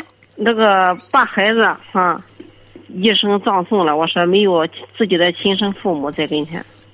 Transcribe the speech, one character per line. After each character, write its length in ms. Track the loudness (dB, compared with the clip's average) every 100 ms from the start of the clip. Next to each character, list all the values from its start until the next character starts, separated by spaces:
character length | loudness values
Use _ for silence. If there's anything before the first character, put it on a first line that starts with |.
| -4 _ _ -6
那 180 | -2
个 400 | 2 4 4 2 0 0
把 100 | 0
孩 300 | 0 0 0
子 100 | 2 2 0 -4
啊， 280 | -2 0 -2 -8 -20 -20 -20 -20 -20 -16
一 240 | -2 0 0
生 240 | 0 -2
葬 240 | 0 -2 0
送 200 | 0 0
了。 100 | 0
我 100 | -2
说 200 | 0 2
没 160 | 2
有 260 | 2 2 -2 -6 -12 -4
自 100 | 0
己 80 | 2
的 160 | 0
亲 260 | 0 -2 -2
生 140 | -2 -4
父 140 | -4 -4
母 160 | -4
在 160 | -6 -4
跟 180 | -4 -6
前。 200 | -10 -14 -20 -20